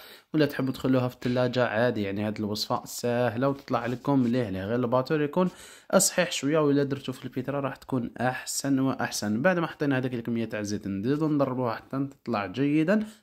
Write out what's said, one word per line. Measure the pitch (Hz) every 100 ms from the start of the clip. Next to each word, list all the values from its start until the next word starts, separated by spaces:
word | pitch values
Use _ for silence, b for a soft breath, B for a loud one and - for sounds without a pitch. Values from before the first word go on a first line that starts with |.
| B B B
ولا | 156 143
تحبوا | - 131
تخلوها | - 131 131 123
في |
الثلاجه | - 127 123 127 123 113
عادي، | 104 123 107
يعني | 101 98 107
هذه | 104
الوصفه | 107 107 - 123
سهله | - - 120 120 123 110 135
وتطلع | 139 - 123 120
لكم | 123 - 139
مليح. | 120 127 110
غير | 92 98
الباتور | 120 123 127 131 156
يكون | 147 180 180 B B B - 196
صحيح | - - 170
شويه، | - 135 156
ولا | 147 143
درتو | 139 135 -
في | 127
البيترا | 127 131 127 143
راح | 135 -
تكون | - 131 117 -
احسن | 123 127 - - 139 131
واحسن. | 135 - 117 - 104 107
بعد | 175 175
ما | 160
حطينا | - 147 131
هذيك | 127
الكميه | 123 117 117
تاع | 113 107
الزيت | 101 101 98
نزيدو | 98 113 147 156
نضربوها | 147 135 127 123
حتى | 107 - 135 139 -
تطلع | - 110 98
جيدا | 98 143 151 156 214 214 B